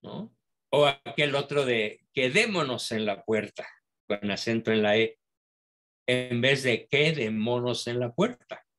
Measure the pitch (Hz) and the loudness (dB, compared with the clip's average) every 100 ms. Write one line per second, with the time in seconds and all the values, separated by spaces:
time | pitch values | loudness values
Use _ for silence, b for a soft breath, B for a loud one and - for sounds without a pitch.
0 | - - 220 _ _ _ _ 135 143 139 | -12 -12 -12 _ _ _ _ 4 4 2
1 | - - 147 139 139 143 135 117 107 - | -8 -2 0 0 -2 0 2 2 0 -4
2 | _ - 127 160 233 190 143 113 - 110 | _ -2 2 2 2 0 -2 -2 -4 -2
3 | 107 101 - 110 101 - - - _ _ | -2 -4 0 -2 -2 -10 -16 -16 _ _
4 | _ 101 104 98 - 113 113 110 107 104 | _ -4 -2 -4 -2 -2 0 2 4 4
5 | 110 - _ _ _ _ _ _ _ _ | 2 -2 _ _ _ _ _ _ _ _
6 | - 127 127 120 127 139 131 113 - 139 | -2 -2 0 0 2 2 2 0 0 2
7 | 151 156 110 110 110 123 123 117 - 120 | 2 2 -2 -2 0 0 0 -2 -4 -4
8 | 123 - 220 247 _ - _ | -4 0 -2 -2 _ -16 _